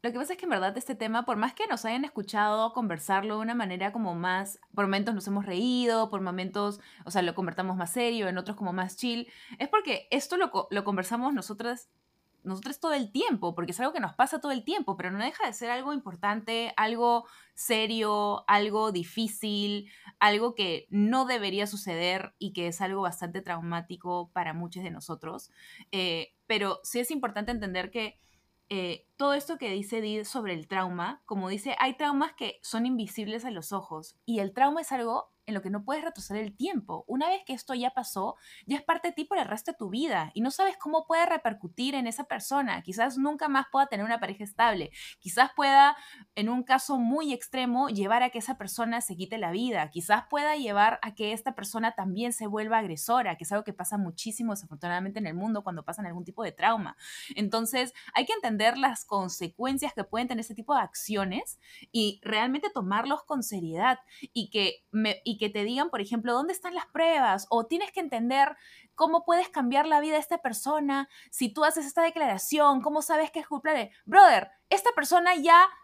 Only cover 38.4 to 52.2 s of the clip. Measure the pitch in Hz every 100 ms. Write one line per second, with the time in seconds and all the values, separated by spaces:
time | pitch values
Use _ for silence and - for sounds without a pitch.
38.4 | - - - 277 285 339 349 339 311 392
39.4 | 220 214 - 320 202 214 311 196 156 -
40.4 | 240 - 392 - 294 320 311 330 339 320
41.4 | 226 208 175 - 254 277 240 226 277 -
42.4 | - 277 262 175 175 190 240 254 277 302
43.4 | 302 269 269 269 277 208 214 233 190 196
44.4 | 208 - 233 202 147 - - - 185 196
45.4 | 269 - 277 277 277 294 - 254 - -
46.4 | 214 247 247 262 - 269 233 285 302 247
47.4 | - 262 254 247 277 208 196 233 247 240
48.4 | 220 262 202 - 233 226 - 175 185 220
49.4 | 175 180 247 202 151 170 170 214 - 294
50.4 | 294 302 247 202 214 247 226 208 214 220
51.4 | 254 233 202 226 220 233 190 185